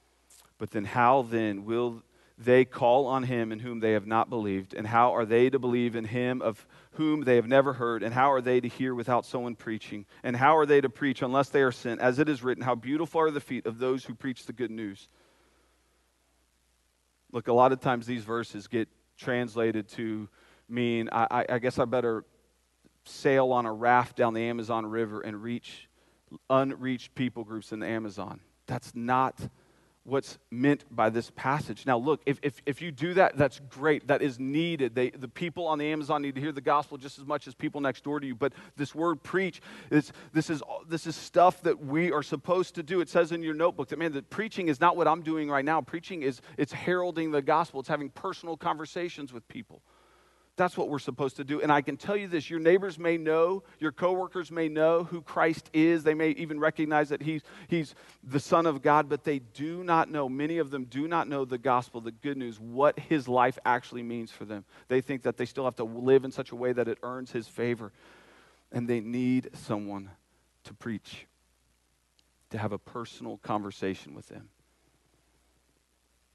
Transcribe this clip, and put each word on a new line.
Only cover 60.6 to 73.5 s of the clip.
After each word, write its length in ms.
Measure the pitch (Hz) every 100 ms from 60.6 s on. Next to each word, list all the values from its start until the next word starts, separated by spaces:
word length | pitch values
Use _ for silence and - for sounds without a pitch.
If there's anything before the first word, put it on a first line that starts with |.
| 143
them 140 | 139
do 240 | 123 127 156
not 180 | 170 123
know 200 | 143 131
the 100 | 127
gospel, 460 | 135 123 123 120
the 100 | 117
good 240 | 113 143 139
news, 240 | 123 107
what 380 | 113 120 143 -
his 300 | 143 160 123
life 300 | 123 123 -
actually 380 | - 123 - 123
means 280 | 117 120 113
for 140 | -
them. 220 | 104 104 98 - -
They 120 | 127
think 220 | 127 139
that 160 | 123 117
they 80 | 123
still 180 | -
have 120 | 131 117
to 80 |
live 380 | 113 117 123 135
in 80 | 131
such 220 | 127 131
a 40 | 120
way 180 | 127
that 120 | 123 117
it 120 | 107
earns 300 | 120 127 127
his 160 | 123 110
favor. 420 | - 120 117 107 _ - - - - _ _ _
And 160 | - 117
they 140 | 120
need 480 | 107 123 127 127 123
someone 560 | - - 107 104 98 98 98 _ _ _ _
to 100 | -
preach, 520 | 110 120 104 - - - _ _ _ _ _ _ _ _ _ _ _ _
to 80 | 110
have 140 | 104
a 60 | 98
personal 600 | - 123 117 - 120 107
conversation 760 | -